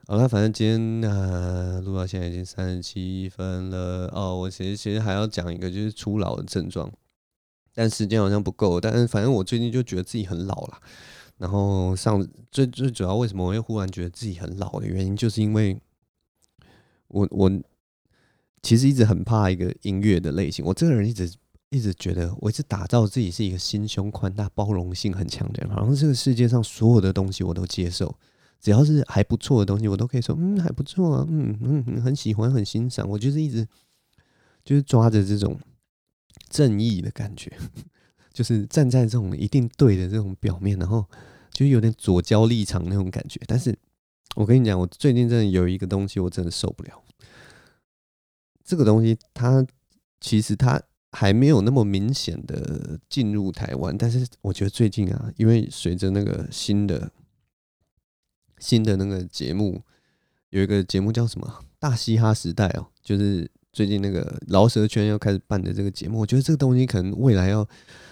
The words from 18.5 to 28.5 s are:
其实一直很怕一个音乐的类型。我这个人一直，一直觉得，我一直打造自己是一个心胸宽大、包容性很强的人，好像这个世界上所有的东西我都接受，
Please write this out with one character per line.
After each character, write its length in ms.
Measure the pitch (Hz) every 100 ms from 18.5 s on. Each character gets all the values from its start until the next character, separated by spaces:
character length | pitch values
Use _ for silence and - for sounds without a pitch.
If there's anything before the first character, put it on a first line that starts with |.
| _
其 140 | - 113
实 140 | 135
一 40 |
直 120 | 135 107
很 180 | 90
怕 260 | 95 110 98
一 60 | 90
个 180 | 92 -
音 180 | 101 95
乐 180 | 104 90
的 140 | 78
类 180 | 76 80
型。 120 | - 80
我 80 |
这 120 | 98 165
个 80 |
人 160 | 120 104
一 20 |
直， 220 | 107 87 - _ _ _
一 100 | 139
直 100 | 107 87
觉 180 | 117
得， 180 | 90 85 -
我 80 | 107
一 40 |
直 80 | -
打 240 | 143 104 92
造 220 | 120 104
自 120 | 127
己 120 | 95
是 120 | 85
一 80 | 101
个 60 | 90
心 300 | - 104 107
胸 240 | - 101
宽 200 | - 95
大、 160 | 98 101
包 180 | - 104
容 220 | 95 90
性 180 | 90 107
很 160 | 92 85
强 240 | - -
的 120 | -
人， 120 | - 104
好 80 |
像 120 | 107 139
这 100 | 151
个 80 |
世 220 | 123 135 120
界 120 | 120
上 160 | 120
所 280 | 107 - 110
有 100 | 120
的 100 | 95
东 180 | 98 95
西 140 | 95
我 100 | 92
都 140 | 85 90
接 220 | - 87
受， 280 | 87 92 - _ _ _